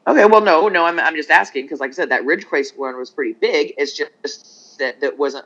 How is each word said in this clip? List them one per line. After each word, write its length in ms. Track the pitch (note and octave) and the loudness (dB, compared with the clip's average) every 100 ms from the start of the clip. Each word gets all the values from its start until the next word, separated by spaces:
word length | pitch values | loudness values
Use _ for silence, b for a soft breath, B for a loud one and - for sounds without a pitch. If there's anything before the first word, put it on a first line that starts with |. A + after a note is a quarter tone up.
| - | 0
Okay, 160 | - G#3 | 4 6
well, 140 | G#3+ | 6
no, 280 | G#3 D#3+ G#3 | 6 4 4
no, 160 | F3+ E3+ | 2 0
I'm, 140 | E3+ | 0
I'm 140 | D#3 D#3 | -2 -2
just 140 | C#3+ | 2
asking, 380 | E3+ G3 C#3 C#3 | 2 2 -6 -8
'cause 140 | C#3+ | -8
like 80 | C3 | -8
I 40 | |
said, 160 | C3 C#3 | -4 -2
that 100 | B2 | -2
Ridgequake 540 | B2+ F#3 - D3+ C#3 - | 0 -4 -2 -4 -4 -6
one 200 | C3+ B2+ | -10 -8
was 120 | B2+ | -10
pretty 240 | - B2 | -6 -6
big. 400 | A2 A3 E3 C#3+ - | -2 0 0 -2 -4
It's 140 | C#3+ | -6
just 840 | - C#3+ _ D3 - - - - - | -6 -10 _ -14 -14 -20 -20 -20 -6
that 220 | C3 - | -6 -4
that 160 | C#3 C3 | -6 -2
wasn't 260 | C#3+ C3+ | -4 -4